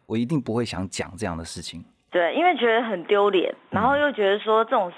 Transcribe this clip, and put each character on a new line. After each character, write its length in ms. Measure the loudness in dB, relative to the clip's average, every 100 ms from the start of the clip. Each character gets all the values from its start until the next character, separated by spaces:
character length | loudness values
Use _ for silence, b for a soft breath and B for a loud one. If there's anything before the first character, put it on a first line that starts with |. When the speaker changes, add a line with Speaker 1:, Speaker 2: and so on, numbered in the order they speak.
| -6
Speaker 1:
我 80 | -4
一 100 | 0
定 120 | -2
不 140 | 0
会 80 | -2
想 220 | -2 -4 -6
讲 220 | -6 -8 -6
这 100 | -6
样 100 | -6
的 60 |
事 180 | -8 -12
情。 200 | -12 -14 -18 _ _
Speaker 2:
对， 240 | 0 0
因 100 | 2
为 100 | 2 2
觉 80 | 2
得 160 | 2
很 200 | 0 -6
丢 260 | 0 4 4
脸， 240 | 2 0 -6 -6
然 120 | 0
后 140 | 2 2
又 160 | 0
觉 160 | 2 2
得 100 | 2
说 240 | 2 2 4
这 60 |
种 200 | 0 0